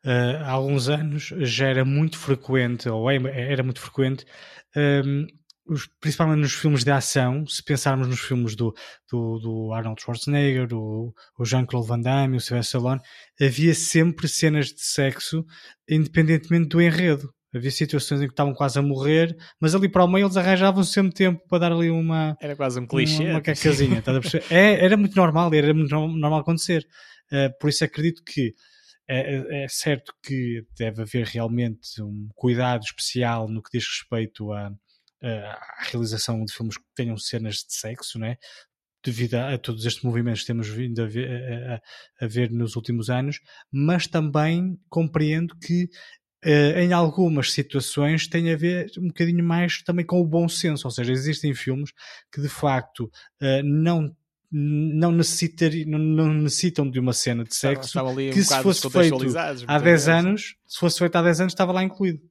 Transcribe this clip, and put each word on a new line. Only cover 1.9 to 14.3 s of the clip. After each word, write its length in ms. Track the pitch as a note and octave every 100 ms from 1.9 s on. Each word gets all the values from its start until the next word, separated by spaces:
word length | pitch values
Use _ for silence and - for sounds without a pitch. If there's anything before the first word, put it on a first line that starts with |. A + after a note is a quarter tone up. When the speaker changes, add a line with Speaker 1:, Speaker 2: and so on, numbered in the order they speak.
| C#3+ D#3 -
Speaker 1:
frequente, 720 | - C3 - C3 B2 A#2+ B2
ou 180 | A2 A#2+
é, 60 | C#3 B2+ C3+ B2
era 100 | C3+
muito 180 | B2+ B2+
frequente, 460 | - - C3 C3 - - - - _ D3
ehm, 520 | D3 C#3+ C#3 C#3 D#3 _ _ _ -
os, 200 | D3+ - _
principalmente 400 | D#3 - D#3+ D3+
nos 140 | C#3+
filmes 300 | - D#3 C#3+
de 60 | B2
ação, 560 | C#3 - C#3 B2 C3+ D3+
se 180 | -
pensarmos 440 | - C#3 C#3+ C3+ B2+
nos 120 | B2
filmes 360 | - B2 A#2 G#2
do, 180 | A#2 - - - _
do, 260 | A#2+ A2+ A2+
do 360 | A2+ A2+ A2
Arnold 280 | A2+ A2+ A2+
Schwarzenegger, 720 | - A#2+ - C#3+ C#3+ C3 B2
o, 400 | A#2 A2 A2 A#2 - _ -
o 80 | A#2
Jean-Claude 420 | C3 B2 B2+ A2+
Van 140 | A#2+
Damme, 360 | A#2 C#3 C3+ B2+
o 40 |
Sylvester 380 | - B2 A2 C3
Stallone, 220 | B2 C3 - - - _
havia 360 | C#3 B2 E3 D#3
sempre 520 | - E3 E3 D#3+
cenas 460 | D#3+